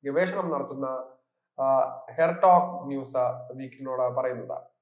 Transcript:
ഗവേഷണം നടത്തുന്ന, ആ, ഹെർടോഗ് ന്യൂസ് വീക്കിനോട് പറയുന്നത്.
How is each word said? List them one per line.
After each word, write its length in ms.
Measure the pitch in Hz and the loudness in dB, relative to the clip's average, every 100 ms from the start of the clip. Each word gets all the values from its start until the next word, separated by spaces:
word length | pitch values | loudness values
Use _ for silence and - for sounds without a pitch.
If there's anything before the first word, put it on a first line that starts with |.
| 139 | -2
ഗവേഷണം 460 | 139 185 196 175 | 0 0 0 -2
നടത്തുന്ന, 340 | 143 135 135 135 131 131 - _ _ _ - | -4 -6 -6 -6 -6 -10 -18 _ _ _ -2
ആ, 60 | 135 135 - - - | 2 4 2 -2 -14
ഹെർടോഗ് 760 | 123 165 175 190 180 - - 139 | 0 2 4 8 8 6 -6 -8
ന്യൂസ് 680 | 139 127 131 123 123 - | -8 -6 -2 -2 -2 -10
വീക്കിനോട് 640 | 131 131 - 135 127 123 120 | -12 -14 -12 -8 -2 -2 0
പറയുന്നത്. 420 | 127 120 98 73 - _ | -2 -4 -8 -10 -12 _